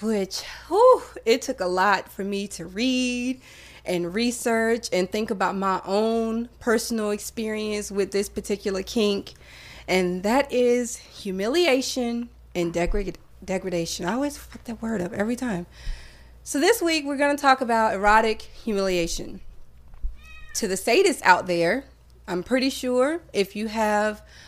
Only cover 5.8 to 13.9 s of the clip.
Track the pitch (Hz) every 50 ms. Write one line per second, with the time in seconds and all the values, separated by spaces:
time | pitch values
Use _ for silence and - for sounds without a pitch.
5.8 | - - 190 208 220 226 226 226 226 226 226 226 233 240 - - - 247 220 233
6.8 | - - 233 220 214 208 208 208 - - - 240 220 220 214 214 214 214 214 208
7.8 | 202 - 196 202 196 190 - 196 202 - - 214 196 - 208 196 - 208 196 185
8.8 | 190 - - 240 208 208 202 196 - - - - - - - - - - - -
9.8 | - - 175 185 185 180 180 185 180 208 233 277 - - - 254 247 240 240 247
10.8 | 247 226 - - - - - - - 202 185 190 196 226 277 349 359 294 247 269
11.8 | 254 - - 262 247 233 233 233 240 - - - - - - 180 170 170 170 170
12.8 | 175 175 - 208 202 190 160 - - - - - 185 - 190 185 190 190 180 170
13.8 | 165 165